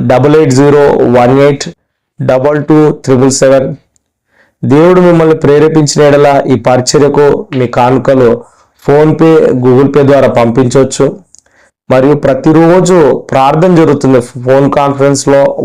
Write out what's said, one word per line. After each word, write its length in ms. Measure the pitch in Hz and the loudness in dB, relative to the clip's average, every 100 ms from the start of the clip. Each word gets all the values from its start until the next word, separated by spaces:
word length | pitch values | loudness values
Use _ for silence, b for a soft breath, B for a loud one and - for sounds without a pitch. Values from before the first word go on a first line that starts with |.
| 123 | -2
డబల్ 240 | 127 139 151 | 0 2 2
ఎయిట్ 160 | 156 127 | 2 2
జీరో 240 | 143 143 143 - 131 123 | 2 2 2 0 0 0
వన్ 180 | 123 135 143 | 2 2 0
ఎయిట్ 200 | 139 - - _ _ _ _ 131 | -2 -8 -16 _ _ _ _ -4
డబల్ 280 | 131 135 151 139 | -2 -2 -4 0
టూ 80 | 156 151 147 | 0 0 -2
త్రిబుల్ 300 | - 131 135 131 | -2 0 0 0
సెవెన్. 280 | 135 135 135 151 _ _ _ _ _ _ _ _ 120 | 0 0 -2 -10 _ _ _ _ _ _ _ _ -2
దేవుడు 260 | 139 170 180 180 | 2 2 2 2
మిమ్మల్ని 280 | 165 160 156 | 2 0 0
ప్రేరేపించిన 580 | - 147 156 156 147 - 147 | 0 2 2 0 -2 0 0
యెడల 220 | 143 143 139 - | 2 2 0 -2
ఈ 20 | 127 135 | -2 0
పరిచర్యకు 580 | 127 123 151 143 143 147 - - 131 | -2 -2 -2 0 0 0 0 -6 -6
మీ 100 | 123 127 | -4 -2
కానుకలు 520 | 123 131 127 135 120 113 B B B _ - | -2 0 0 0 0 -2 B B B _ -2
PhonePe, 440 | 143 156 151 165 160 - 127 | 0 2 2 2 2 0 0
Google 260 | 127 127 139 | 0 2 2
Pay 80 | 147 135 | 0 2
ద్వారా 200 | 139 127 117 | 2 0 0
పంపించవచ్చు. 640 | 117 117 131 135 131 - 143 202 _ _ b b b _ _ | -2 0 -2 0 -2 -2 -4 -6 _ _ b b b _ _
మరియు 240 | 127 135 147 | -2 0 0
ప్రతిరోజు 720 | 180 - 156 156 165 180 175 180 143 - - | -2 -2 0 2 2 2 2 2 2 -2 -4
ప్రార్థన 400 | 139 135 156 185 175 | -2 0 0 0 2
జరుగుతుంది 400 | 160 143 135 131 120 127 | 0 0 0 0 -2 -10
ఫోన్ 220 | 123 135 139 139 | -2 0 0 -2
కాన్ఫరెన్స్లో, 600 | 139 139 139 139 - 139 139 - | -4 -2 -2 -2 0 0 0 -2